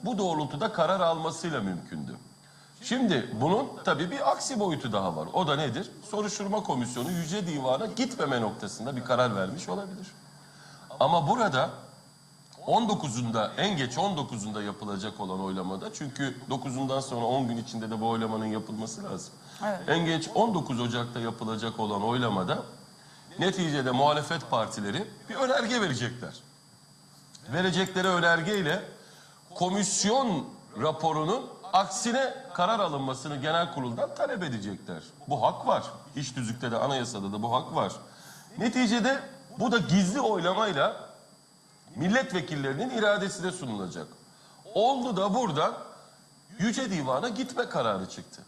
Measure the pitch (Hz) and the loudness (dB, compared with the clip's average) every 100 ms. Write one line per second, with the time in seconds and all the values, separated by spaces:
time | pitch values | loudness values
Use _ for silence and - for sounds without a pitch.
0 | 185 208 190 156 147 151 220 - 160 190 | -2 0 2 2 0 0 -2 2 4 4
1 | 170 165 160 - 175 143 98 87 - 80 | 4 2 -2 -4 -2 -2 -2 -4 -6 -8
2 | 67 62 - - - - - - - 254 | -8 -10 -16 -20 -20 -20 -20 -14 -2 2
3 | 240 151 98 110 143 208 277 - - 147 | 4 4 2 0 2 4 0 -4 0 0
4 | 180 277 311 - - 254 202 147 123 104 | 0 2 2 2 0 0 0 0 0 0
5 | 95 78 80 170 170 143 147 120 165 - | 0 -2 -2 0 2 2 0 -2 -6 -12
6 | - 208 208 - 202 208 202 139 120 123 | -6 -4 -2 -4 -2 -2 0 -2 -2 -2
7 | 139 175 160 202 175 147 131 135 214 185 | -2 -2 -2 -2 -2 0 2 2 0 -2
8 | 262 - 151 123 110 107 101 - 113 127 | -2 0 0 2 0 -2 -8 -6 -6 -6
9 | - 123 123 98 92 90 - 196 196 185 | 0 4 4 4 -2 -4 -6 -6 -6 -10
10 | 185 - - - - - - - - 135 | -14 -16 -20 -20 -20 -20 -20 -20 -16 2
11 | 135 170 147 240 214 131 131 - - - | 4 6 4 4 4 4 2 -2 -16 -20
12 | - - - - - - - 247 233 - | -20 -20 -20 -20 -20 -12 2 4 4 0
13 | 151 117 117 113 104 - 190 175 123 - | 0 -2 0 0 0 0 0 2 0 2
14 | 196 170 127 117 104 107 101 98 104 101 | 0 0 -4 -4 -6 -4 -4 -6 -6 -4
15 | 107 107 98 92 95 95 92 95 220 - | -6 -6 -4 -2 -2 -2 -2 -4 -6 -8
16 | 147 127 135 131 - 139 139 127 135 135 | -8 -4 -4 -4 -6 -6 -4 -2 0 0
17 | 131 120 117 131 123 117 113 117 110 110 | -2 -2 2 2 0 -2 -4 -6 -4 -2
18 | 113 113 113 110 110 107 107 110 113 - | 0 2 0 0 0 -2 -4 -6 -6 -8
19 | 196 175 - - - - 208 190 151 165 | -8 -8 -10 -16 -20 -6 -4 -2 2 2
20 | 165 160 - - 226 180 - 120 120 120 | 2 0 0 2 4 2 0 -2 0 -2
21 | 120 120 117 113 110 110 113 110 107 104 | -4 -4 -4 -4 -4 -2 -4 -2 -2 0
22 | 107 123 120 98 90 - - - - - | 2 2 2 2 0 -2 -4 -14 -20 -20
23 | - - - - 175 185 165 143 131 127 | -20 -20 -16 0 0 2 0 2 2 4
24 | 143 147 147 165 - 123 107 - 101 127 | 4 4 0 -4 0 0 0 -2 -2 -2
25 | 214 - - 214 262 262 226 247 196 120 | -6 -10 -10 -2 2 2 2 2 2 0
26 | 117 - 90 - - - - - - - | -2 -4 -12 -12 -20 -20 -20 -20 -20 -20
27 | - - - - - 151 185 170 185 185 | -20 -20 -20 -20 -4 0 2 2 0 2
28 | 185 180 170 165 165 214 151 185 - - | 2 4 4 4 2 0 2 0 -4 -16
29 | - - - - - 180 180 196 202 - | -20 -20 -20 -20 -16 -2 0 2 0 2
30 | 202 247 262 160 - - - 107 143 156 | 4 4 4 0 -4 -14 -14 -2 0 2
31 | 165 156 156 240 254 - - 180 196 - | 0 2 2 0 -4 -14 2 2 2 0
32 | 233 240 269 - - - 180 226 185 143 | 0 2 0 -2 -10 0 2 2 0 0
33 | 135 131 156 143 151 165 170 151 123 117 | -2 -4 -6 -4 0 2 0 -2 -4 -2
34 | 277 - 277 214 170 120 101 92 - 85 | -4 -2 -2 -2 -4 -4 -6 -8 -8 -12
35 | - - - 139 127 - 254 160 - - | -12 -16 -6 2 2 2 2 2 0 -12
36 | - - 135 131 113 117 123 113 131 135 | -10 -8 -6 -4 -4 -2 -2 0 2 0
37 | 120 113 98 104 117 123 160 160 101 - | -2 -4 -4 -2 0 0 0 0 0 -4
38 | - - - - - - 226 247 240 240 | -16 -20 -20 -20 -16 -2 0 2 4 4
39 | 220 277 - - - - 226 233 139 180 | 4 2 -2 -16 -16 -2 2 4 6 4
40 | 180 254 233 202 170 190 214 135 165 - | 6 2 2 4 2 4 2 4 2 2
41 | - - - - - - - - - 107 | -12 -20 -20 -20 -20 -20 -20 -20 -16 -2
42 | 170 240 214 180 - 151 135 135 254 240 | 2 2 2 -2 -2 -2 -2 -2 -2 2
43 | 208 202 190 - 180 - 135 107 92 85 | 4 4 0 -2 -4 -4 -6 -4 -6 -8
44 | 76 - - - - - 190 202 233 269 | -10 -14 -20 -20 -20 -20 -4 2 4 2
45 | 247 190 196 208 233 147 180 233 - - | 0 0 2 2 2 2 2 0 -12 -18
46 | - - - - - 208 214 220 254 185 | -20 -20 -20 -20 -20 -2 0 0 0 0
47 | 147 175 233 208 262 - 233 160 117 98 | 2 0 0 -2 -4 -2 -2 0 2 0
48 | 92 - - - | -2 -10 -14 -18